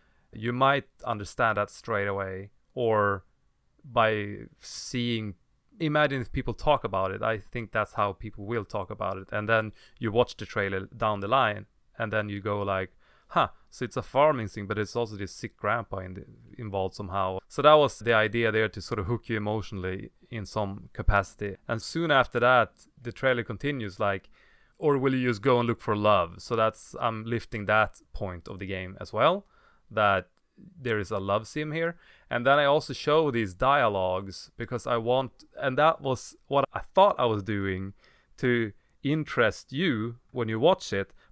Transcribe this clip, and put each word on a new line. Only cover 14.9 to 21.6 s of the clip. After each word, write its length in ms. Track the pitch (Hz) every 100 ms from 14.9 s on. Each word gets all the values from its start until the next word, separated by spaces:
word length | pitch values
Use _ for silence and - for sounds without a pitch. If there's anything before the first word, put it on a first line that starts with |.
| 120
also 200 | 113 101
this 180 | 98
sick 240 | - 113 -
grandpa 420 | 104 117 110 98
in 140 | 92
the, 120 | 92 - - 117 -
involved 380 | 110 95 95 -
somehow." 440 | 95 98 95 95 -
So 140 | -
that 120 | 143
was 260 | 151 139 -
the 140 | 113
idea 380 | 110 107 117 113
there, 180 | 107 110
to 120 | 104
sort 180 | - 107
of 80 | 92
hook 200 | 117 -
you 100 | 110
emotionally 720 | 104 107 101 98 92 98 110 _ _
in 160 | 113 98
some 440 | 110 101 98 -
capacity. 640 | - - 101 95 - 101 92